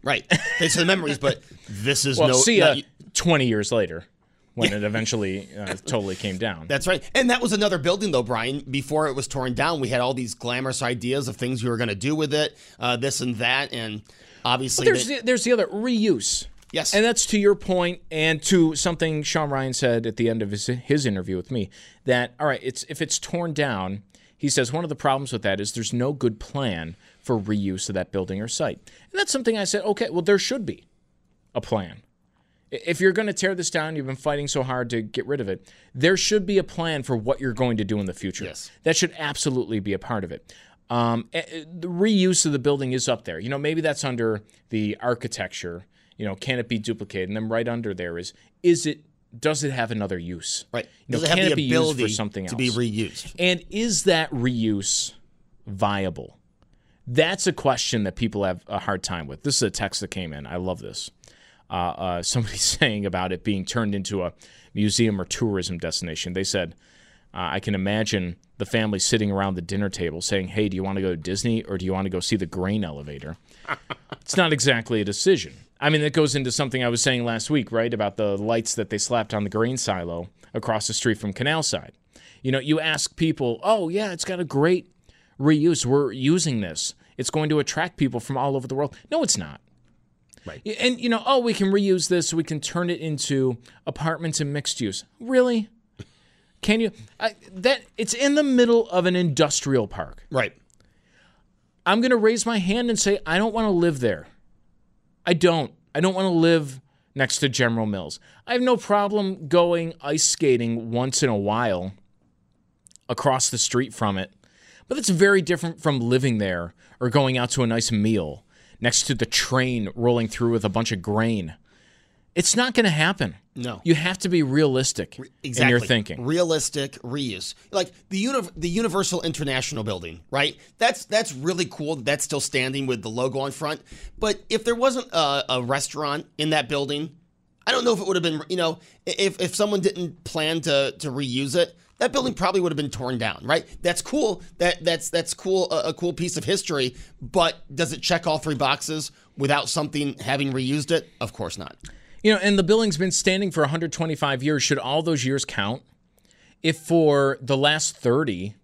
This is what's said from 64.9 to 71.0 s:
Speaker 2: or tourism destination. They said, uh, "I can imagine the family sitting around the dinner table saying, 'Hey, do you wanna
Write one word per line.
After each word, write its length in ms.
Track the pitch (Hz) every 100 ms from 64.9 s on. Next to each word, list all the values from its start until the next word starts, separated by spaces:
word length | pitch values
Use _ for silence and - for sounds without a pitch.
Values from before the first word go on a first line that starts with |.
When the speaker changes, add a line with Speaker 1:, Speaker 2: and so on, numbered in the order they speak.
| 98 113 98
Speaker 2:
or 40 |
tourism 540 | 90 - 113 98 90 87
destination. 540 | 82 - 87 78 87
They 120 | 90
said, 300 | 95 101 85 - _ _ _ _ _
uh, 160 | - 90
"I 80 | 90
can 140 | 107
imagine 640 | 101 95 107 107 101 90 85 _ -
the 80 | 101
family 320 | 117 110 101
sitting 320 | - 113 104
around 240 | 98 98
the 80 | 92
dinner 260 | 85 98 101
table 320 | - 85 80
saying, 280 | - 98 90
'Hey, 200 | 104 107
do 60 | 92
you 60 |
wanna 180 | 95 98